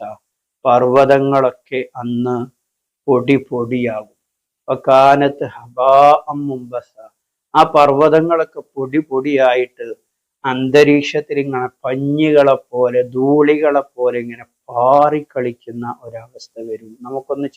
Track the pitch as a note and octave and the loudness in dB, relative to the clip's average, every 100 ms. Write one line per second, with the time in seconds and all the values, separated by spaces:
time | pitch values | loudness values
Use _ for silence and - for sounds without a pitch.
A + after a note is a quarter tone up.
0 | G#2+ G#2+ _ _ _ _ C3 B2 B2+ C3 | -16 -18 _ _ _ _ 0 2 4 4
1 | C3+ C#3 C#3 C3+ B2+ - _ C3 B2 B2+ | 4 2 2 0 0 -4 _ -10 -10 -12
2 | A#2+ A#2+ B2 A#2+ B2+ _ _ _ _ _ | -8 -6 -4 -6 -8 _ _ _ _ _
3 | - B2+ B2 C3+ - B2 A#2+ B2+ A#2+ G#2+ | -2 -2 0 -2 -2 -8 -6 -6 -6 -8
4 | G#2+ _ _ _ _ _ - C3 C#3 C3 | -14 _ _ _ _ _ -10 -6 2 4
5 | C#3 C#3 C#3+ C#3+ C3 - - - C3+ C#3 | 4 4 0 -4 -10 -12 -14 -2 2 6
6 | C#3+ D3+ - C#3+ C#3+ C3 A#2+ B2 - - | 6 4 -2 -8 -8 -10 -12 -14 -14 -20
7 | A2 _ _ _ _ D3+ D#3+ D3+ C#3+ C#3 | -20 _ _ _ _ 0 2 4 2 4
8 | D3+ D#3+ E3+ E3 D#3 D3 - C#3 C3 D3+ | 4 4 2 -2 -4 -10 -16 -12 -6 -6
9 | D3+ C3 C#3+ C3+ B2+ B2+ B2 - A#2 A2 | -4 -4 -2 0 2 0 -4 -10 -16 -16
10 | _ _ _ _ C3+ B2+ C3 C#3+ D3 D3 | _ _ _ _ -8 -6 2 4 4 2
11 | C#3+ D3+ D3+ C#3+ C#3 C3 B2 _ C3 C3+ | 0 -6 -6 -6 -6 -6 -8 _ -8 -6
12 | C#3+ D3 D#3 D3 C#3 C3 - B2 B2 B2 | -4 -2 2 4 4 0 -4 -4 -2 -2
13 | B2 B2+ C#3 D3 D3 D3+ D3+ C#3+ C3+ B2 | -4 -2 0 2 2 2 0 -2 -4 -4
14 | B2 A#2+ A#2+ A#2 A#2 _ - A#2+ B2+ C#3+ | -4 -4 -8 -14 -20 _ -10 -2 2 4
15 | D3 D3+ D3 C3+ B2+ A#2 - A#2 A#2+ - | 2 0 -6 -8 -8 -10 -14 -12 -12 -14
16 | A#2 A2+ A#2 A#2 - A2+ A2+ A2 A2+ A#2+ | -16 -18 -20 -20 -20 -16 -14 -14 -14 -20
17 | B2 C3+ C3+ C#3 C#3 | -14 -12 -10 -8 -10